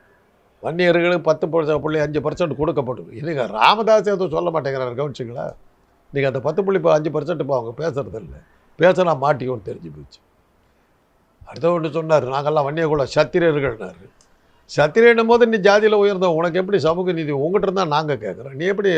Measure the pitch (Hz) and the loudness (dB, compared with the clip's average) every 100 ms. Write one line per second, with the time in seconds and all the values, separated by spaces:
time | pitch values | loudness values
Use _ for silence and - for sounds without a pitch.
0 | _ _ _ _ _ _ 123 160 175 170 | _ _ _ _ _ _ -8 0 2 2
1 | 170 175 151 156 170 160 151 151 147 156 | 2 0 0 0 0 -2 0 -2 -2 -2
2 | 147 147 139 143 175 131 156 151 123 117 | -2 -2 -4 -4 -4 -2 -2 -2 -4 -8
3 | - 117 143 147 110 107 127 214 220 214 | -12 -10 -6 -4 -4 2 4 4 4 2
4 | 202 196 180 160 175 160 135 135 127 117 | 2 -2 -2 -2 -2 -2 -4 -4 -4 -4
5 | 147 123 117 123 151 - _ _ _ _ | -6 -8 -10 -8 -10 -12 _ _ _ _
6 | _ 143 135 131 127 160 196 190 160 156 | _ -2 -2 -2 -4 -2 0 2 4 2
7 | 151 147 147 160 139 135 113 117 160 135 | 2 -4 -4 -6 -2 -2 -4 -6 -6 -6
8 | - 110 82 - _ _ _ - 170 180 | -8 -12 -14 -20 _ _ _ 2 2 4
9 | 175 143 139 143 127 123 - - 165 147 | 2 2 0 0 -2 -6 -8 -14 -14 -18
10 | 139 _ _ _ _ _ _ _ _ _ | -20 _ _ _ _ _ _ _ _ _
11 | _ _ _ _ - 113 160 175 156 156 | _ _ _ _ -20 -4 -2 0 -2 -6
12 | 160 156 127 135 143 156 139 156 160 151 | 2 2 2 -2 0 0 -2 -2 0 0
13 | 127 165 151 180 170 147 135 110 92 90 | 0 0 2 2 2 2 -2 -6 -14 -16
14 | 98 _ _ _ _ _ _ - 151 214 | -20 _ _ _ _ _ _ 0 2 6
15 | 233 226 226 233 233 220 190 202 214 214 | 6 6 4 4 4 4 4 4 4 4
16 | 202 190 185 156 170 165 185 202 147 170 | 2 2 0 2 0 -2 0 0 2 0
17 | 185 165 151 143 151 202 196 190 175 147 | -2 -2 -2 -2 0 0 0 -2 0 0
18 | 156 127 104 87 127 135 175 202 202 | 0 -4 -6 -10 -12 -6 -4 0 2